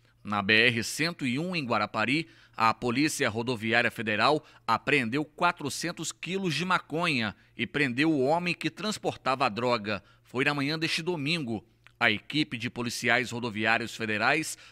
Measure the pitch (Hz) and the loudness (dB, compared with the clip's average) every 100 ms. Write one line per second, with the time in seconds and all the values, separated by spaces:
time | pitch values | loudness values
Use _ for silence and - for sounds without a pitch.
0 | _ _ 101 104 98 110 120 117 104 - | _ _ -4 -2 4 6 6 4 -2 -2
1 | 165 170 131 127 175 175 123 110 104 110 | -4 -2 -4 -2 -2 -4 0 0 0 0
2 | 107 147 160 - - - 113 110 127 120 | 0 0 -2 -12 -14 2 2 2 0 2
3 | 151 - 127 107 117 120 113 117 117 - | 0 2 -2 0 -2 -2 2 2 2 0
4 | 113 104 123 151 - - - 110 - 143 | -2 2 4 2 -2 -12 -2 -2 2 0
5 | 113 135 156 - 175 - 147 - 165 - | 2 -2 -4 -2 -2 0 -6 -6 -8 -6
6 | 156 - 160 190 190 143 185 180 - 151 | -10 -8 -6 -4 -2 -2 0 -2 -2 -2
7 | 175 135 107 - _ - 117 143 139 120 | 0 0 -2 -6 _ -6 -4 0 0 2
8 | 156 151 127 165 180 165 156 - 175 - | 2 2 2 2 0 -4 -6 -6 -6 -4
9 | 165 - 131 131 131 104 123 117 101 98 | -6 -4 -2 0 0 0 0 0 -2 -6
10 | - _ _ 120 139 147 139 160 156 - | -8 _ _ -2 0 0 -2 -2 -2 -2
11 | 165 170 139 170 120 107 - _ - - | -4 -4 -2 -2 -2 -6 -8 _ -16 0
12 | 117 104 - 147 151 120 120 117 120 - | 0 0 -2 -2 -2 -2 -6 -4 -6 -2
13 | 123 120 113 117 120 104 110 113 113 - | 0 2 0 -4 -6 -2 2 2 0 -6
14 | 110 107 117 156 156 - - | -4 0 2 0 -2 -10 -16